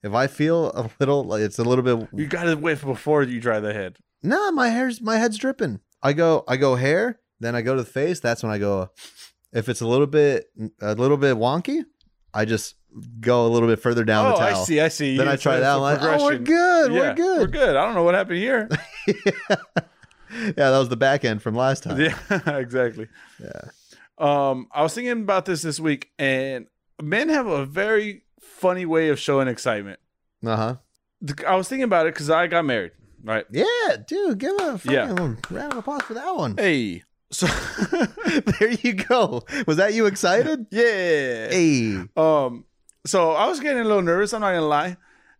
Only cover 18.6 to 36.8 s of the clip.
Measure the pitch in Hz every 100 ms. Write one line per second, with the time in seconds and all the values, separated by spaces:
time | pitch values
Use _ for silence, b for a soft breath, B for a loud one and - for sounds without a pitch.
18.6 | 214 165 - - - - 202 - - 208
19.6 | - - - B B B B 226 220 -
20.6 | 139 135 127 120 135 139 123 107 113 110
21.6 | 131 135 - 127 156 - - 196 156 143
22.6 | 123 127 120 110 110 B B B - -
23.6 | - _ b b b _ 147 143 139 131
24.6 | 120 139 156 165 247 240 208 190 190 165
25.6 | 160 143 156 139 - - 139 131 135 131
26.6 | 117 _ _ _ 151 202 311 311 233 147
27.6 | 135 156 208 220 214 190 _ _ - -
28.6 | 185 185 180 160 160 139 - 139 131 117
29.6 | 131 110 98 98 _ _ _ _ 117 110
30.6 | 110 127 _ _ _ _ 147 143 - 190
31.6 | 185 262 247 180 160 160 147 160 175 170
32.6 | 156 117 87 _ _ _ 107 110 - 143
33.6 | 381 480 415 285 - 349 403 202 269 403
34.6 | 349 220 - 135 120 180 160 113 - 180
35.6 | 294 254 214 285 - 226 311 359 147 -
36.6 | 202 147